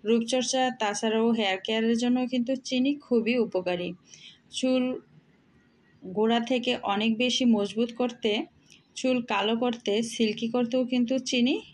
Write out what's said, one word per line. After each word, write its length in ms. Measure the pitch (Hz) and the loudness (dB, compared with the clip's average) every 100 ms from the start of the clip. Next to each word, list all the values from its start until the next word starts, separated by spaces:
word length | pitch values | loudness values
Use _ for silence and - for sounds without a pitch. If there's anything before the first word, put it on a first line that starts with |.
| 208 | 4
রূপচর্চা 540 | 233 226 254 247 262 254 254 | 2 2 0 0 0 0 0
তাছাড়াও 480 | 214 214 226 220 233 226 | -4 0 0 2 2 2
হেয়ার 200 | 196 190 - | 0 -2 -2
কেয়ারের 300 | 220 226 233 | 0 2 2
জন্য 160 | 247 247 247 | 2 0 0
কিন্তু 200 | 254 240 269 - | -2 -2 -4 -2
চিনি 240 | 254 262 285 | 0 0 -2
খুবই 300 | - 233 214 247 214 | 0 0 2 0 0
উপকারী। 420 | 185 180 180 175 180 _ - - - _ - | -2 -2 -4 -6 -10 _ -20 -20 -20 _ -4
চুল 260 | 262 254 254 - - - _ _ _ _ _ _ _ _ | 0 2 0 -4 -12 -20 _ _ _ _ _ _ _ _
গোড়া 380 | 185 185 226 233 233 | -8 0 2 2 0
থেকে 220 | 254 247 240 - | -2 0 -2 -2
অনেক 180 | 202 226 220 | 0 0 2
বেশি 220 | 254 247 247 | 0 2 4
মজবুত 360 | 214 202 208 233 - | 4 2 -2 -4 -2
করতে, 300 | 247 240 220 214 330 _ _ - _ - | -4 -2 -2 -2 -4 _ _ -20 _ -4
চুল 180 | 262 247 240 | 0 0 0
কালো 220 | 202 202 226 | -2 0 0
করতে, 300 | 247 233 - 208 226 | -2 -2 -2 -2 -2
সিল্কি 360 | - 220 214 226 | 0 0 0 -2
করতেও 280 | 247 240 254 254 | -2 0 0 0
কিন্তু 220 | 247 240 262 262 | 0 0 -2 0
চিনি 240 | 254 247 403 - | 2 2 0 -6